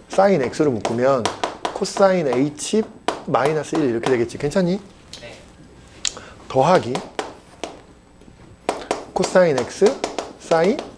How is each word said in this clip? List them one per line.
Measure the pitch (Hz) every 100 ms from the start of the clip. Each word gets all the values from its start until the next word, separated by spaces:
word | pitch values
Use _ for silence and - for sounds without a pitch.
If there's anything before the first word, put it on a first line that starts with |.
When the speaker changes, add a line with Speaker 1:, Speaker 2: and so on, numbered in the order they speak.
| -
Speaker 1:
사인 | - 196 175
X로 | 120 - 151
묶으면 | 113 - 117 127 135 104 - - - -
코사인 | - 190 - 196 185 143
H | 123 147 147 - 214 220 - - - -
마이너스 | 120 127 156 139 160
일 | 139
이렇게 | 113 131
되겠지. | 123 117 -
괜찮니? | 147 196 175 190 - - - -
Speaker 2:
네. | - - - - - - - - - - - - -
Speaker 1:
더하기 | 131 147 180 117 131 - - - - - - - - - - - - - - - - - - - - -
코사인 | - 185 185 170 127
X, | 117 - 196 - - - - -
사인 | - 165 180 294 -